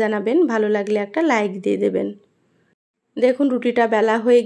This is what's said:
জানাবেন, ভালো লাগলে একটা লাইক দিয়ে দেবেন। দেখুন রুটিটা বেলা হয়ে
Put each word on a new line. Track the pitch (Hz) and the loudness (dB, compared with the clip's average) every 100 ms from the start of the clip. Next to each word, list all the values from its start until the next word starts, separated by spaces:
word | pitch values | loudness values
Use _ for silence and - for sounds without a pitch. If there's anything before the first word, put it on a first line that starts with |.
জানাবেন, | 220 208 202 311 294 | 0 -2 0 0 2
ভালো | 226 208 214 | 0 0 0
লাগলে | 202 208 202 | 0 -4 -2
একটা | 311 320 | -2 0
লাইক | 233 208 190 | 0 0 -4
দিয়ে | 202 196 | -4 -2
দেবেন। | 202 185 202 202 _ _ _ _ _ _ _ _ _ - | 0 -2 -6 -10 _ _ _ _ _ _ _ _ _ -2
দেখুন | 247 254 285 | 0 2 0
রুটিটা | 247 240 240 226 | 0 -2 0 0
বেলা | 220 220 226 | 2 0 0
হয়ে | 226 240 | 4 2